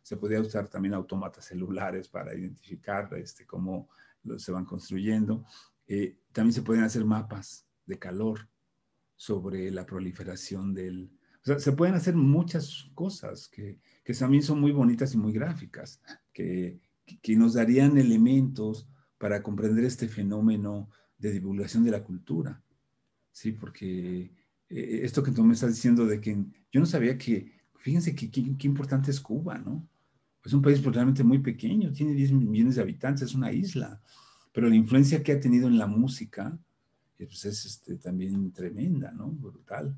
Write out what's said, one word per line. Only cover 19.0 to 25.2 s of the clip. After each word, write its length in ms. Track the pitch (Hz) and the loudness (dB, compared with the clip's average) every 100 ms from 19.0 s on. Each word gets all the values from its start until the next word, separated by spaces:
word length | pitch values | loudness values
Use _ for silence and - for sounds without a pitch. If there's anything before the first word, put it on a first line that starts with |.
| _ _ | _ _
para 240 | 104 104 | -2 -2
comprender 420 | 104 101 107 113 | -2 -2 0 2
este 240 | 127 127 110 | 2 -2 -6
fenómeno 800 | 104 101 107 110 107 104 101 104 _ _ _ | -4 -4 2 2 2 -2 -6 -10 _ _ _
de 140 | 107 | -4
divulgación 520 | 101 95 101 98 113 | -4 -4 -4 -2 2
de 60 | 117 | 2
la 120 | 104 | 2
cultura, 600 | - 90 - 160 139 - _ _ _ _ _ _ _ | -4 -12 -6 -4 -4 -8 _ _ _ _ _ _ _
¿sí? 220 | - 110 | -10 -8
Porque, 800 | 107 104 - 95 92 90 90 90 _ _ _ _ | -8 -12 -12 -8 -8 -6 -8 -10 _ _ _ _
eh, 300 | 175 - 113 | -10 -6 -6
esto 200 | 117 147 | -4 -2